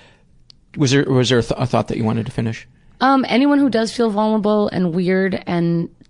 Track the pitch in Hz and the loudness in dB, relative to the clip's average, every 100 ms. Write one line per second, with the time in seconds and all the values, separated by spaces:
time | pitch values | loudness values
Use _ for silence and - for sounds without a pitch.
0 | - _ _ _ - - _ - 139 139 | -20 _ _ _ -20 -20 _ -2 2 2
1 | - 127 120 123 - - 123 117 107 113 | 2 0 2 2 0 -2 -2 -2 -2 -4
2 | 110 117 110 - 113 110 - _ _ - | -2 -4 -6 -6 -6 -8 -14 _ _ -2
3 | 262 269 247 226 285 285 277 226 220 - | 0 2 0 2 2 2 2 0 -2 -2
4 | 233 202 214 220 202 208 208 - 180 175 | 0 0 0 0 2 2 0 0 -2 0
5 | 180 185 190 190 - 175 170 170 170 - | 0 0 0 -2 -4 -2 0 -2 -4 -10
6 | - | -6